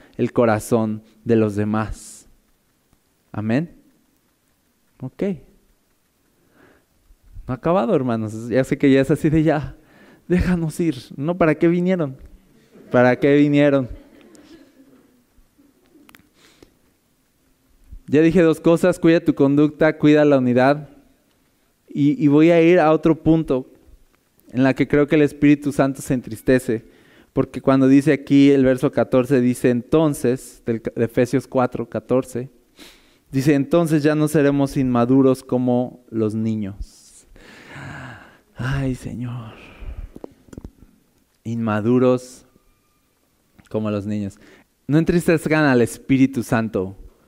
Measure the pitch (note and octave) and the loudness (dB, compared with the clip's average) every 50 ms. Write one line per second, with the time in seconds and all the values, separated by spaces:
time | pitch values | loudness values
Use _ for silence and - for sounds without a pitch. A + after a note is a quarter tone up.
0 | - _ _ - A#2+ A#2 - B2 A#2+ A2+ G#2+ G#2+ - - B2 A2+ A2 G#2+ G#2+ G#2+ | -20 _ _ -6 -6 -2 0 0 2 2 2 0 -2 -2 -2 -2 -2 -2 -6 -8
1 | - _ _ _ - A#2+ A#2 A2+ A2 G#2+ G2+ G#2 G#2 G#2+ G#2+ G#2+ A2 G#2+ - - | -12 _ _ _ -4 0 0 2 2 0 0 -2 -4 -2 -2 -4 -4 -6 -10 -14
2 | - - - - - _ _ _ _ _ _ _ _ _ _ _ _ _ _ _ | -16 -20 -20 -20 -20 _ _ _ _ _ _ _ _ _ _ _ _ _ _ _
3 | _ _ _ _ _ _ - G#2+ G#2+ A2 A2+ C#3 E3+ E3 - - _ _ _ _ | _ _ _ _ _ _ -12 -8 -6 -4 -2 -4 -4 -6 -10 -20 _ _ _ _
4 | _ _ _ _ _ _ _ _ _ _ _ _ _ _ _ _ _ _ _ - | _ _ _ _ _ _ _ _ _ _ _ _ _ _ _ _ _ _ _ -18
5 | B2+ C3 - - F3+ G3+ F#3 B2+ - - _ _ _ _ _ _ _ _ _ _ | -16 -16 -12 -8 -8 -8 -8 -8 -12 -20 _ _ _ _ _ _ _ _ _ _
6 | _ _ _ _ _ _ _ _ _ _ _ _ _ _ _ _ _ _ _ _ | _ _ _ _ _ _ _ _ _ _ _ _ _ _ _ _ _ _ _ _
7 | _ _ _ _ _ - - - - - B2+ B2+ - E3 F3 G3 A3+ A#3+ F#3+ C#3+ | _ _ _ _ _ -20 -20 -16 -12 -10 -10 -6 -4 -2 -2 0 0 0 -2 -2
8 | B2+ B2+ A2+ A2+ A2 G#2+ A2 A2 A#2 A#2+ G2+ B2+ C3 - D3 C3+ - C#3 C3+ C3+ | -2 -2 -4 -4 -4 -6 -8 -10 -8 -4 -2 -2 -2 -2 -2 0 2 4 4 4
9 | C3+ - D#3 C#3 - D#3 C#3+ D#3+ D3+ D#3+ C#3+ D3+ C3+ - - - _ _ _ _ | 2 2 0 -2 0 0 0 0 0 0 0 -2 -4 -8 -12 -18 _ _ _ _
10 | - - - _ _ - F3 F3+ - F3+ F3+ E3+ E3 D#3 - - F3 E3 C3 B2 | -20 -20 -20 _ _ -4 -2 -2 0 0 -2 -2 -2 -4 -6 -4 -4 -4 -4 -6
11 | - - - - C3+ E3 F3 F#3 E3+ D#3 D3+ - F3 E3+ E3+ F3+ F3 F3+ F#3+ F3+ | -8 -16 -12 -8 -6 -4 -2 0 0 0 0 2 2 0 0 0 0 0 -2 -2
12 | D#3 C3+ C3 - - - - - _ _ _ _ _ _ _ - - - - B2 | -4 -6 -8 -12 -20 -20 -20 -20 _ _ _ _ _ _ _ -20 -8 -2 2 2
13 | B2 B2 B2 - - C#3+ C#3+ D3 D3 D3 C#3+ C#3+ D3 D3 C#3 C#3 B2+ - - - | 4 4 2 2 2 2 4 4 4 2 2 2 4 4 2 0 -2 -4 -10 -16
14 | - _ _ - - - - - - - - - - _ _ C4 _ _ _ _ | -20 _ _ -20 -20 -20 -20 -20 -20 -20 -20 -20 -20 _ _ _ _ _ _ _
15 | _ _ _ _ _ _ _ _ _ _ _ _ C#4 _ _ _ _ _ _ D4 | _ _ _ _ _ _ _ _ _ _ _ _ _ _ _ _ _ _ _ _
16 | D4+ _ - _ _ _ _ _ _ _ _ _ _ - _ _ _ _ _ _ | _ _ -20 _ _ _ _ _ _ _ _ _ _ -20 _ _ _ _ _ _
17 | _ _ _ _ _ _ _ _ _ _ _ _ _ _ _ _ _ - - - | _ _ _ _ _ _ _ _ _ _ _ _ _ _ _ _ _ -20 -20 -20
18 | - - - D3+ E3 E3 D#3+ F#3 E3 D#3+ D3+ - - E3 E3+ E3 - F3+ F3 - | -8 -2 2 2 2 4 4 4 4 2 2 2 2 2 2 2 2 0 0 2
19 | - E3 E3 E3+ E3+ D#3+ C#3 - C#3 C#3 C#3+ D3 D3+ D3 D3+ - D#3+ D#3 D3+ - | 2 2 2 2 2 0 0 2 2 2 4 2 2 0 0 0 0 0 0 2
20 | - D3+ D3+ D3+ D3+ D3 C#3+ C3+ B2+ B2 A#2+ B2+ B2+ C3+ D3 D3+ D3 - - _ | 2 4 4 4 4 4 4 2 2 2 2 2 2 2 2 0 -4 -14 -20 _
21 | _ _ _ _ _ _ _ _ _ _ _ _ _ _ _ _ _ - - D3 | _ _ _ _ _ _ _ _ _ _ _ _ _ _ _ _ _ -10 -4 0
22 | C#3 D3 C#3+ A#2 D3+ C#3+ C#3+ D3+ D#3+ E3+ E3+ E3+ E3 E3+ F3+ F3+ D3+ D#3 D#3 D#3 | 0 0 0 2 2 2 4 4 4 6 4 4 4 4 4 4 4 4 2 2
23 | - E3 D#3 C#3+ - D#3 E3 D#3+ D#3 - C#3 B2+ B2+ - _ _ _ _ - - | 2 0 0 0 2 2 2 2 0 -2 -4 -4 -6 -8 _ _ _ _ -20 -20
24 | _ _ _ _ _ _ _ _ _ - - B2 C3+ C3 C3 - C#3 - - D3 | _ _ _ _ _ _ _ _ _ -8 -4 0 0 0 0 0 -2 0 0 0
25 | D3 C#3 E3 D#3 D3 C#3+ D3 D3 D3+ D3 D3 C#3+ D3 C#3+ C3+ - C#3 C#3 C3+ - | 0 2 2 2 2 0 0 2 2 2 2 2 0 -2 -2 -2 -2 -2 -2 -6
26 | - - C#3+ B2 - A#2 A2 - - - C3 B2+ - - A2+ A#2 - - _ _ | -6 -6 -6 -6 -6 -8 -12 -6 -2 0 0 0 0 -2 -6 -6 -6 -12 _ _
27 | _ _ _ _ _ _ - C#3 B2 - - B2 - C#3 C3+ C3+ C3+ C3 C3+ C#3+ | _ _ _ _ _ _ -6 -6 -6 -4 -6 -6 -2 0 2 4 4 4 4 4
28 | C3+ D#3 C#3 C3+ C#3 - C#3+ C#3 C#3 C#3+ C#3 C#3 C3 C3 C3 B2+ D#3 C3+ - - | 4 2 0 -2 0 0 2 4 6 6 4 4 4 2 2 0 -2 -2 -2 -2
29 | A2+ - - C3 A#2+ A#2+ C#3+ B2+ B2 B2 B2 - - C3 B2 A#2+ A2+ - - D#3 | -2 0 0 0 0 2 2 2 2 0 0 0 0 0 0 0 -2 -2 0 0
30 | E3 D3+ C#3+ C#3+ - A#2+ B2+ B2+ - - - - _ - A2+ A2 - - - A2+ | 2 0 -2 -2 -2 -2 -2 -4 -6 -14 -20 -12 _ -6 -6 -6 -6 -8 -6 -4
31 | A#2 A2+ - C3 B2 A#2+ - C3 - - - C3 B2 B2+ - - A#2+ - - A2 | -4 -2 -2 -2 -2 0 -2 -4 -4 -4 -4 -2 -2 -2 -4 -8 -10 -10 -10 -10
32 | - - C3 B2+ B2+ - - A#2+ B2+ C3+ _ _ _ _ _ - - - - _ | -6 -4 -2 -2 -2 -4 -8 -12 -12 -12 _ _ _ _ _ -20 -20 -20 -20 _
33 | _ _ _ _ _ _ - C3+ C3 D#3 D3 C#3 C3+ C3+ - E3+ E3+ D3+ D#3+ D3+ | _ _ _ _ _ _ -6 -2 0 2 2 2 0 0 0 0 0 2 0 0
34 | C#3 D3+ D3+ D3+ D3+ D3 D3+ D#3+ C#3 C#3+ C#3+ C#3+ C#3 C3+ - D3 C3 B2+ B2 A#2 | 0 0 0 0 0 0 0 2 2 2 2 0 -2 -2 -2 -2 -2 0 0 0
35 | A#2+ A#2+ C3 C3+ C3 C3 C3 B2+ - - B2+ B2+ B2+ B2 B2 B2 B2+ A#2+ - - | 2 2 4 4 4 4 2 0 -4 -6 -4 -4 -2 0 -2 -2 -2 -6 -10 -16
36 | _ _ A#2 A2 A2 G#2+ G#2 A2 A2+ A2+ A2 A2 G#2 F#2 G2 - - - - - | _ _ -6 -4 -4 -4 -4 -4 -4 -4 -4 -6 -6 -8 -10 -12 -16 -16 -18 -20
37 | - - - - - _ - - - - - - - - - C#3 C#3 - D3 C3+ | -20 -20 -20 -20 -20 _ -20 -20 -20 -20 -20 -20 -20 -20 -20 -20 -18 -18 -18 -18
38 | C3 B2+ A#2 - - - - _ _ _ _ - A#2+ C3 C#3 C#3 C3+ C3 B2+ - | -18 -20 -20 -20 -20 -20 -20 _ _ _ _ -10 -8 -6 -4 -4 -4 -4 -6 -6
39 | - - - - B2 A#2+ A#2+ B2 A2+ A2 - - - - - - - - - - | -8 -12 -12 -10 -10 -10 -10 -12 -14 -16 -18 -20 -20 -20 -20 -18 -16 -16 -14 -14
40 | - - - - - - _ _ _ _ - - - - _ _ - - _ _ | -16 -18 -18 -20 -20 -20 _ _ _ _ -20 -20 -20 -20 _ _ -20 -20 _ _
41 | _ _ _ _ _ _ _ _ - A2+ A#2 A#2 A2+ A2 G#2 G#2+ G2+ A#2 B2 B2 | _ _ _ _ _ _ _ _ -12 -10 -8 -6 -4 -2 -2 -2 0 0 0 2
42 | B2+ B2+ B2+ B2 B2+ - - - _ _ _ _ _ _ _ _ _ _ _ _ | 2 2 0 -2 -4 -10 -20 -20 _ _ _ _ _ _ _ _ _ _ _ _
43 | _ _ _ _ _ _ _ _ _ _ _ _ _ _ - A2 A2 G#2+ G#2 G2+ | _ _ _ _ _ _ _ _ _ _ _ _ _ _ -8 -6 -6 -4 -6 -6
44 | G2 G#2+ G#2+ G#2 G2+ G2 - - _ - - _ _ _ _ _ _ - C#3 D#3+ | -6 -6 -8 -8 -8 -10 -12 -16 _ -20 -20 _ _ _ _ _ _ -2 0 0
45 | E3 - F3 F3 - - E3+ D3+ - D3+ D#3 D#3 D3+ C#3+ C3 B2 A#2 - - - | 0 0 0 0 0 0 0 0 0 -2 0 0 2 2 2 2 2 0 -2 -6
46 | - - C#3 B2+ C3+ C3+ - B2 G#2+ - B2+ A2+ A2+ G#2+ - G2+ F#2 F#2+ G2 - | -4 0 0 2 2 2 0 -2 -6 -4 -2 -4 -2 -2 -4 -6 -6 -6 -8 -14
47 | - - - _ _ | -20 -20 -20 _ _